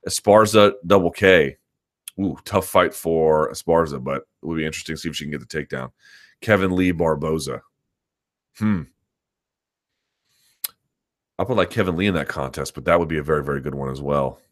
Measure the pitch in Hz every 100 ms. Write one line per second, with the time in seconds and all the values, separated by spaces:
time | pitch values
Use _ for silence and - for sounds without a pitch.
0 | 95 - - 104 107 107 104 - 85 98
1 | 85 - 98 92 71 - _ _ _ _
2 | - - 98 71 - 101 - 95 90 -
3 | 82 82 80 78 78 - - 82 82 69
4 | 65 69 - _ - 82 78 78 - 80
5 | 82 76 73 73 62 78 71 69 64 _
6 | _ - _ _ - 104 95 92 92 85
7 | 82 76 78 80 69 60 _ _ _ _
8 | _ _ _ _ _ - 110 98 73 _
9 | _ _ _ _ _ _ _ _ _ _
10 | _ _ _ _ _ _ - _ _ _
11 | _ _ _ - 104 123 90 120 92 82
12 | 101 87 69 - 67 65 69 - 67 85
13 | 82 78 73 76 69 71 67 69 67 67
14 | 71 71 65 - _